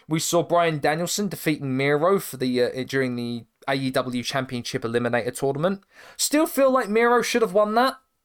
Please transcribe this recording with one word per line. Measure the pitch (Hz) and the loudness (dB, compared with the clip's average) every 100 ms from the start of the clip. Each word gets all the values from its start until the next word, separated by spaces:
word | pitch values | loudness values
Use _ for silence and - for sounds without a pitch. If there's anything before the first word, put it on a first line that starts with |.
| - | -4
we | 160 | -4
saw | - 175 | 0 0
Bryan | 156 170 170 151 | 2 2 2 0
Danielson | 151 156 175 - 208 | 0 0 -2 -4 -4
defeating | 156 - 151 139 131 | -4 -2 -2 -2 -2
Miro | 139 147 165 196 | 0 2 2 2
for | - 131 | -2 -4
the, | 131 123 | -2 2
uh, | 120 131 123 | 0 -2 -4
during | 135 131 120 | -2 -2 -2
the | 120 120 110 _ - | -6 -8 -12 _ -4
A | |
E | 139 135 | -2 0
W | 131 127 123 | -2 -2 -4
Championship | 117 139 127 123 117 135 | -4 -4 -4 -6 -6 -6
Eliminator | 113 117 120 120 110 - | -2 -2 0 -2 -2 -2
Tournament. | 135 139 170 196 _ - - - | -2 0 -2 -4 _ -20 -16 -6
Still | - 294 330 | 0 2 2
feel | - 269 | 2 2
like | 262 202 | 2 2
Miro | 214 240 240 | 2 4 4
should | 233 240 | 2 2
have | 220 | 2
won | 190 208 | 4 4
that, | 220 262 262 _ _ | 4 2 0 _ _